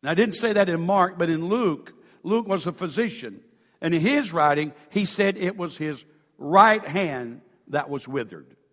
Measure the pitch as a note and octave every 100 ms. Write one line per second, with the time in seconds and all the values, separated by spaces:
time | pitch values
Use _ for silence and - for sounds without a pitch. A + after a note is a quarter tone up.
0 | C3+ E3 A3 - A3+ G#3 F#3+ E3 E3+ G3
1 | F#3 F3+ E3+ E3 E3+ A3+ A3 D3 - -
2 | _ _ - A3 G#3 F#3+ E3+ E3 F3+ D3+
3 | A3+ - A#2+ G2 _ _ _ _ E3 E3
4 | F3+ C#4+ A#3 E3 D3+ D3 D3+ - - G#3
5 | G3 - G3 G3 F#3 G#3 F3 - D#3 C#3+
6 | - _ _ _ C#3+ F#3 A3 G#3+ F#3+ E3
7 | F#3 C3 A#2+ A#2+ _ _ _ C#3+ C#3 C#3
8 | - C3+ A2+ E2+ C2 _ _